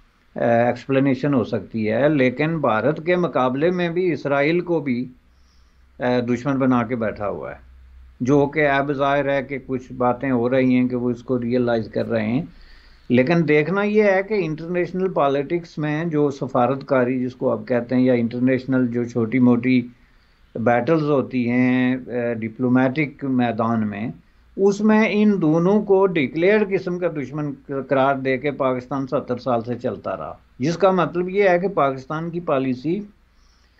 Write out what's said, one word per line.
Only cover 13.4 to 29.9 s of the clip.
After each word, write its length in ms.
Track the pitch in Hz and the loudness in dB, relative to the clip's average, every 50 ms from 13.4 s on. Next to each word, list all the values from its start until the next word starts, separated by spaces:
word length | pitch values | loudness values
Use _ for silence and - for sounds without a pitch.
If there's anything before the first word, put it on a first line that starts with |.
देखना 400 | 160 143 151 151 147 160 190 202 | 4 4 4 2 2 2 0 -2
ये 280 | 208 208 208 214 208 202 | 0 2 2 4 4 4
है 120 | 190 190 | 4 2
कि 120 | 196 208 220 | 0 -2 -2
इंटरनेशनल 760 | 202 170 156 156 151 165 170 175 175 175 - 185 185 185 180 | -2 -2 -2 -4 -6 -6 -4 -2 -2 -2 -2 -2 -2 -2 -2
पॉलिटिक्स 680 | - 170 143 139 135 143 143 143 170 170 170 - - 165 | 0 2 2 2 2 0 -2 -2 -4 -4 -6 -8 -8 -6
में 320 | 151 151 147 156 170 170 | -4 -2 -2 -2 -2 -2
जो 200 | 151 147 147 143 | 0 0 0 0
सफारतकारी 880 | 143 - 143 123 - 131 123 135 135 135 - - 139 127 123 123 131 127 | 0 -4 -6 -2 0 2 2 2 0 -2 -2 0 0 2 2 2 0 -2
जिसको 280 | 123 127 123 - 131 123 | -4 -6 -4 -4 -2 -2
आप 160 | 117 110 107 - | -2 -2 -2 -2
कहते 260 | 123 120 117 - 131 | -2 -2 0 0 2
हैं 80 | 127 | 2
या 120 | 127 127 123 | 4 4 4
इंटरनेशनल 720 | 120 117 113 120 123 127 131 131 120 123 135 131 127 127 | 2 0 -2 -2 0 2 2 2 0 0 0 0 0 0
जो 180 | 117 117 120 120 | 0 -2 -2 -4
छोटी 340 | 117 - 120 113 107 123 131 | -2 -2 -2 -2 0 2 4
मोटी 520 | 123 123 120 120 120 127 127 123 120 - - _ _ _ _ _ _ _ _ _ _ _ - 123 | 4 4 4 4 2 2 2 2 0 -2 -10 _ _ _ _ _ _ _ _ _ _ _ -6 -2
बैटल्स 420 | 110 120 120 120 110 160 165 160 | 0 2 2 2 2 2 0 2
होती 420 | 147 147 147 131 110 107 127 127 117 | 2 2 0 0 0 -2 -2 -2 -2
हैं, 600 | 120 123 123 127 127 127 127 127 127 131 127 127 | 0 2 2 2 2 2 2 0 0 -2 -4 -6
अ, 280 | 101 117 123 120 120 117 | -8 -6 -4 -4 -4 -4
डिप्लोमेटिक 920 | 110 113 113 113 - 127 123 127 127 131 131 127 156 151 127 - - 139 | -6 -6 -8 -6 -2 0 2 4 4 4 2 0 -2 -4 -4 -6 -8 -6
मैदान 560 | 135 131 123 123 120 110 113 113 113 117 113 | -2 0 0 0 0 0 0 0 0 0 0
में, 320 | 107 104 101 101 110 151 - - _ _ _ _ _ _ - 190 | -2 -2 -4 -6 -8 -8 -10 -12 _ _ _ _ _ _ -2 0
उसमें 520 | 196 202 196 202 214 214 214 214 220 175 | 2 2 2 2 2 4 4 4 4 2
इन 280 | 196 208 214 208 202 180 | 2 4 4 4 4 2
दोनों 440 | 165 151 156 170 170 185 208 214 | 2 2 4 4 4 4 2 2
को 240 | - 196 190 190 196 | 2 4 4 4 4
डिक्लेयर्ड 640 | 196 170 165 131 120 151 160 175 196 214 214 208 190 | 2 2 0 -2 -2 0 2 4 4 4 4 2 0
किस्म 300 | 196 170 - 180 175 175 | -2 -2 -2 -4 -4 -4
का 100 | 180 165 | -4 -4
दुश्मन 420 | 151 151 131 120 143 156 147 143 | -4 -6 -8 -8 -6 -6 -6 -6
क-, 340 | 135 - - - 139 135 127 131 | -8 -10 -10 -8 -8 -6 -2 0
करार 280 | 143 135 131 139 139 135 | 2 2 2 2 2 0
दे 200 | 131 131 131 123 | 0 -2 -2 -2
के 120 | 147 143 | -2 -4
पाकिस्तान 560 | 131 135 139 131 127 123 123 - 143 135 139 | -2 -2 -2 -2 -2 -2 -4 -6 -6 -6 -4
सत्तर 300 | 127 151 127 - - 123 | -4 -4 -4 -4 -4 -6
साल 260 | 113 - 131 120 117 | -4 -2 -2 -2 -2
से 120 | 110 123 120 | -2 -4 -6
चलता 360 | - - 120 | -6 -6 -6